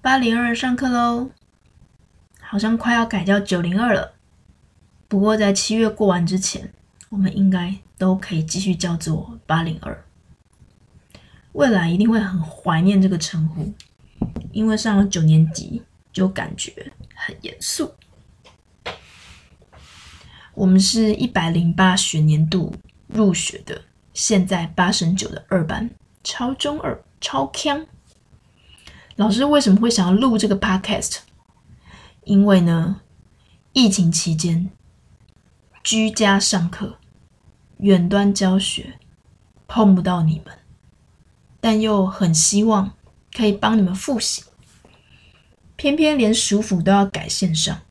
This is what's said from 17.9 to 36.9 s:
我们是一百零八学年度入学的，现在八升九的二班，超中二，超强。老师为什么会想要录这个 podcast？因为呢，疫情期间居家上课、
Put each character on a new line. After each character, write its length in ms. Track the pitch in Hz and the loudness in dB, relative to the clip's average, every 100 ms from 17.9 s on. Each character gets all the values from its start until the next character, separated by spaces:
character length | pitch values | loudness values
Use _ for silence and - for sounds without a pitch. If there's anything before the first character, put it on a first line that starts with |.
| - _ _ _ _ - _ _ _ - - - - - - _ _ _ - - - - - - - - | -10 _ _ _ _ -20 _ _ _ -16 -16 -20 -20 -20 -20 _ _ _ -20 -20 -20 -20 -20 -20 -20 -20
我 100 | - | -2
们 140 | 190 185 | 4 6
是 360 | 190 226 214 | 4 2 0
一 120 | 214 247 | 0 -2
百 240 | - 165 | -2 -2
零 240 | 170 170 | 0 0
八 220 | 170 185 185 | 2 2 2
学 240 | - 156 | -2 0
年 280 | 156 151 156 | 2 2 2
度 240 | 185 160 - - _ _ | 0 -4 -8 -18 _ _
入 260 | 220 208 | 0 2
学 240 | 170 - - - | 2 -4 -10 -14
的， 160 | - - _ _ | -16 -16 _ _
现 320 | - - 202 185 | -6 0 0 2
在 220 | 180 170 | -2 -4
八 240 | - 180 | -2 0
升 240 | - 165 185 | 0 0 -2
九 120 | - | -4
的 140 | - - | -10 -4
二 180 | 190 160 | -2 -2
班， 240 | - 233 - _ _ | -4 -8 -10 _ _
超 320 | - - 247 | -12 -6 -6
中 260 | 269 285 302 | -4 -6 -4
二， 220 | - 226 _ _ | -8 -10 _ _
超 300 | - 269 269 | -8 -4 -6
强。 320 | - 302 285 320 - _ _ _ _ _ _ _ - - - - - | -4 -4 -4 -8 -20 _ _ _ _ _ _ _ -20 -20 -20 -20 -2
老 140 | 202 | 0
师 160 | 214 285 | 2 2
为 120 | 294 | 4
什 140 | 233 | 6
么 80 | 196 | 4
会 100 | 233 | 4
想 160 | 226 180 | 0 2
要 60 | |
录 240 | 190 262 220 | 2 2 2
这 100 | 208 | 0
个 140 | 196 | -2
podcast？ 600 | 214 190 190 208 - - _ _ _ _ _ - _ - - _ | 0 -2 -2 -6 -6 -10 _ _ _ _ _ -20 _ -20 -20 _
因 200 | - 196 | 0 4
为 160 | 202 190 | 6 4
呢， 400 | 170 165 165 196 _ _ _ _ _ _ _ | 4 0 -2 -4 _ _ _ _ _ _ _
疫 160 | 269 233 | 2 2
情 240 | 190 165 | 2 0
期 240 | 165 - 160 | 0 -4 -4
间 340 | 170 165 185 - _ _ _ _ _ _ _ _ _ _ | -2 -2 -4 -10 _ _ _ _ _ _ _ _ _ _
居 280 | - 220 220 | -4 0 0
家 280 | 214 208 196 | 2 2 4
上 300 | - 196 170 | 2 0 -2
课、 300 | - - | -4 -10